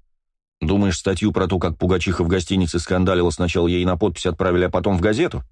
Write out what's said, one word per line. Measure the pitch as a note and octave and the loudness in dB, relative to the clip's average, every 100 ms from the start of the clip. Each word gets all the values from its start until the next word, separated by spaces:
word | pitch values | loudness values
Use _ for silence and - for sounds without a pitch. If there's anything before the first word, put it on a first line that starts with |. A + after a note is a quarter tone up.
| _ _ _ _ _ - | _ _ _ _ _ -6
Думаешь, | D#2 G2+ G2+ F2 | -2 2 2 0
статью | - F#2+ G#2 | -2 0 0
про | F#2 F#2+ | 0 0
то, | F#2+ | 0
как | F2+ E2 | -2 -2
Пугачиха | F2+ F#2 F#2 E2+ | 0 0 0 -2
в | E2+ | 0
гостинице | F#2+ F2 G2 F2 E2+ | 0 0 0 0 -2
скандалила, | - F2+ F#2 F2+ F2 | -2 0 2 2 2
сначала | - F2+ F2 E2+ | 0 -2 0 2
ей | F2+ F2+ | 2 0
на | E2+ | 0
подпись | G#2 D2+ F#2 | 0 -2 -4
отправили, | D#2+ F#2 F2+ F2+ | -2 0 2 2
а | |
потом | F2+ G#2 F#2 | 0 0 2
в | |
газету? | G#2 G#2+ E3 B2+ - | 2 2 0 -4 -10